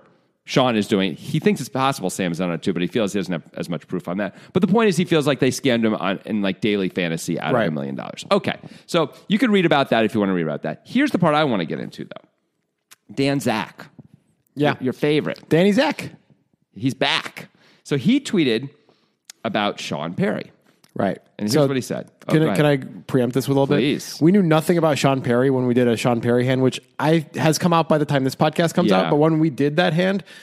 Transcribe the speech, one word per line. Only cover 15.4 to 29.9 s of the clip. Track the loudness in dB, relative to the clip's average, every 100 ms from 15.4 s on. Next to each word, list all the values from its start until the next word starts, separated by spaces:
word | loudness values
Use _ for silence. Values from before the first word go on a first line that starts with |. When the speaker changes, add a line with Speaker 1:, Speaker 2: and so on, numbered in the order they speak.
| 0
Speaker 2:
Danny | 2 4
Zach. | 2 0 -4 -10 -16 _ _ _ _ _
Speaker 1:
He's | -6 -6
back. | -2 -2 -2 -6 -16 -20 _ _ _
So | -4 -2
he | 2 0
tweeted | 0 0 0 0 -4 -16 _ _ _ _ -20 -10
about | -6 -2 -2 -4
Sean | -8 -8 -8
Perry. | -4 -4 -4 -10 _ _ _ _
Speaker 2:
Right. | -4 -4 -4 _ -8
Speaker 1:
And | -2
here's |
Speaker 2:
So | 2 2
Speaker 1:
what | 0
he |
said. | -6 -10 -10 _ 0
Oh, |
Speaker 2:
can | 2
Speaker 1:
go | 2
Speaker 2:
I, |
Speaker 1:
ahead. | 2
Speaker 2:
can | 2
I | 2 -2 -16 -2
preempt | 0 0
this | -2 0
a |
little | 0 2
bit? | 0
Speaker 1:
Please. | 0 -2 -6 0
Speaker 2:
We | 4
knew | 4
nothing | 4 2 2 2
about | 2 2
Sean | 2 2
Perry | 2 2 2
when | 2 2
we |
did | 2 2
a | 2
Sean | 0 0
Perry | 2 2
hand, | 2 2
which | 0 0 -12 -4
I, | 2 2 0 -2
has | 0 2
come | 2
out | 2 2
by | 0
the |
time | 2 0
this | 0
podcast | 0 0 2 0
comes | 2 2
Speaker 1:
Yeah. | 2
Speaker 2:
out. | 2
But | 2
when | 2 2
we | 0
did | 0 0 2
that | 0